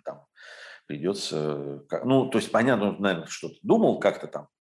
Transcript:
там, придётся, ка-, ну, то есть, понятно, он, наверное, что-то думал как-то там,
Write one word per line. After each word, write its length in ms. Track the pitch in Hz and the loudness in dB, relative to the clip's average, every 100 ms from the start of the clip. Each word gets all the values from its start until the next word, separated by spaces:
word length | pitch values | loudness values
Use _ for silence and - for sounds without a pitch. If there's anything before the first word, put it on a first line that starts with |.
там, 220 | - - _ _ - - - - - | -14 -14 _ _ -20 -20 -20 -18 -12
придётся, 960 | 71 85 101 - 78 76 73 71 71 - | -4 -2 -2 -4 -2 -2 -4 -6 -12 -6
ка-, 160 | 85 | -4
ну, 220 | 123 135 120 | 2 4 4
то 80 | 113 | 0
есть, 120 | - | 2
понятно, 380 | 110 120 113 101 | 2 4 4 2
он, 60 | 90 | 0
наверное, 280 | 98 85 78 | 0 0 -4
что-то 280 | - 80 - | -10 -10 -4
думал 380 | 104 208 170 95 | 2 4 4 4
как-то 280 | 98 - 78 | 2 0 -6
там, 200 | 73 - _ _ | -12 -12 _ _